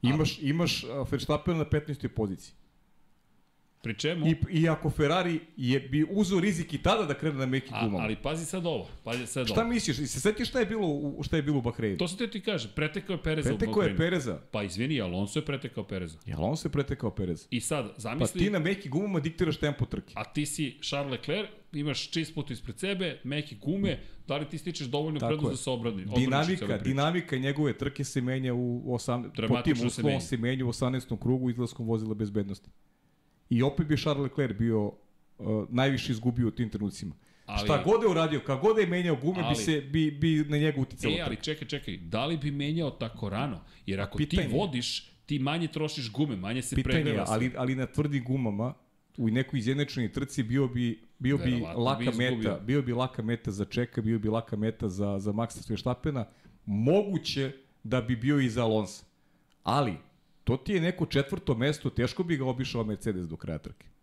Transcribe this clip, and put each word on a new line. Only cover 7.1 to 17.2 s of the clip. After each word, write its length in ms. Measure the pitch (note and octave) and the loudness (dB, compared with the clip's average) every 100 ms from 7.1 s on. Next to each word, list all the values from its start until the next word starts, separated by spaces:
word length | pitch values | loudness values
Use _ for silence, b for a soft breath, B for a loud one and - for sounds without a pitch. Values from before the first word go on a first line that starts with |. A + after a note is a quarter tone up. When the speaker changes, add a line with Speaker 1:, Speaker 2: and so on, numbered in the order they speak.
Speaker 2:
krene 240 | C#3 D#3 C#3 | 0 -2 0
na 80 | C3 | 0
mekim 280 | C3+ - | 0 -2
Speaker 1:
A, 60 | A2 | -2
Speaker 2:
gumama. 240 | A2 G2 | 0 0
Speaker 1:
ali 120 | G#2+ A2 | -2 -2
pazi 300 | C#3+ D#3 D#3+ | -4 -4 -4
sad 200 | F#3+ E3+ | -4 -2
ovo, 220 | C#3 E2+ - | -2 -6 -12
pazi 240 | - A#2+ A#2+ | -6 -4 -4
sad 200 | - A#2+ | -4 0
Speaker 2:
Šta 140 | A2 | 2
Speaker 1:
ovo. 80 | A3+ | 2
Speaker 2:
misliš? 300 | A#3 F#3 B2+ | 0 0 -2
I 80 | C#3 | -2
se 120 | C3+ | 0
setiš 300 | F#3 G#3+ A#3 | 0 0 -2
šta 100 | C4 | 0
je 60 | A3 | 0
bilo 220 | A3 F#3 | 0 0
u, 360 | C#3+ D3 C#3 | 0 -2 -4
šta 120 | D#3 D#3+ | -2 0
je 60 | |
bilo 160 | C#3 C#3+ | 2 2
u 40 | |
Bahreinu? 360 | A#2+ A2+ A2 F#2 | 0 0 0 0
Speaker 1:
To 100 | F3 | -2
sam 100 | F#3+ | -2
teo 100 | A#3+ | -4
ti 140 | A3 | -4
kažem, 300 | G3 F#3+ A2+ - | -2 -2 -2 -2
pretekao 380 | D3+ G3 - | -2 -2 -4
je 100 | F3 | -4
Pereza 260 | D#3+ D#3 B2+ | 0 0 0
u 80 | G3+ | 2
Speaker 2:
Pretekao 140 | A3 | 2
je 160 | G#3 F#3 | 4 4
Speaker 1:
Bahreinu. 80 | G2 | 4
Speaker 2:
Pereza. 420 | E3 F3 B2+ E2+ - | 2 2 0 -6 -4
Speaker 1:
Pa 120 | G#2+ | -4
izvini, 380 | G2+ F2 B2+ D3 | -4 -2 0 0
Alonso 380 | F#2+ F2 G2 - | 0 0 0 -2
je 60 | D3 | -2
pretekao 380 | C#3 B2+ - | -4 -6 -8
Pereza. 340 | G2+ F#2+ F2 D#2+ - | -6 -6 -6 -10 -8
Speaker 2:
I 80 | |
Alonso 340 | - E2 D#3 D#3+ | -2 0 0 -2
je 40 | |
pretekao 400 | C#3+ C3+ C3+ A2+ | -2 -2 -2 -4
Pereza. 360 | - | -2